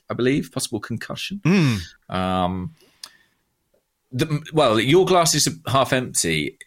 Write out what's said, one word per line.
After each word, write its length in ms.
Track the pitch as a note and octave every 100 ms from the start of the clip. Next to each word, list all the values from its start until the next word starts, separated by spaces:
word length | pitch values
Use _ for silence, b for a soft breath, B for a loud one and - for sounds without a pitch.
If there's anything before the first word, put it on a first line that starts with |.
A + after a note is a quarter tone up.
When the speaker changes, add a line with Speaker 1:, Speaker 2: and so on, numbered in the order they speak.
| -
Speaker 1:
I 40 |
believe, 360 | A2 B2 C#3+ -
possible 280 | - - A2
concussion. 600 | - A2 - - - G3+
Speaker 2:
Mm. 360 | D3+ G3 D3 G#2+ E2+ B -
Speaker 1:
Um, 640 | F#2 F#2 F#2 F2+ F#2 F2+ - B B B B B B _ _ _ _ _ _ _
the, 300 | B2 D#3 D3 -
well, 260 | D#3 C#3 A2
your 280 | A2+ E3+ F3+
glass 280 | F3+ E3
is 140 | D3+ C#3+ - -
half 260 | C3 B2+
empty. 640 | C3 B2+ - E2+ D#2+ D2 -